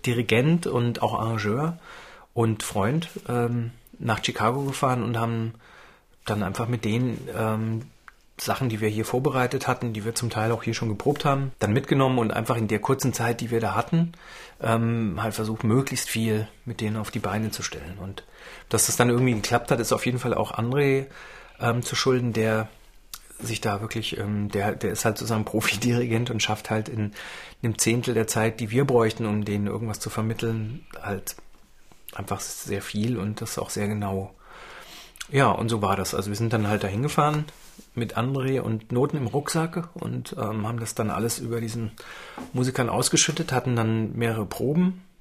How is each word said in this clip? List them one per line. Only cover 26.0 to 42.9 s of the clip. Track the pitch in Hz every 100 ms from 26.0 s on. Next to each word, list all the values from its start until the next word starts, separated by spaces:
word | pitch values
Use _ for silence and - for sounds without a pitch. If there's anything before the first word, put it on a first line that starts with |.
| 120 113 123
und | 113
schafft | - 107 -
halt | 110 107
in | 113 104 - - - - -
einem | 120 107
Zehntel | - 120 120
der | 113 110
Zeit, | 113 110 113
die | 110
wir | 120
bräuchten, | 139 123 113 - 113
um | 107
denen | 104 104 101
irgendwas | 104 113 104
zu | 107
vermitteln, | - 110 110 117 110 107 143 - -
halt | 101 98 - - - - - - - - -
einfach | - 98 98
sehr | - - - 101
viel | - 104 113 117
und | 101 107
das | 110 -
auch | -
sehr | - 104
genau. | 104 101 95 98 - - - - - - - - - -
Ja, | 139 127
und | - 113
so | 113
war | 98 98
das. | 92
Also | - 101
wir | 101
sind | 113
dann | 113 104
halt | 104
dahin | 98 101
gefahren | 143 - 147 151 151 - - - -
mit | - 117 -
André | 123 135 131 131
und | - 110 -
Noten | 120 151 156
im | 117
Rucksack | 139 143 165 160 170 170
und, | 175 113 123 123 -
ähm, | 104 110 107
haben | 120
das | 113
dann | - 110
alles | 78 117 -
über | 123 117
diesen | 113 117 110 - - - - - -
Musikern | 127 127 127 120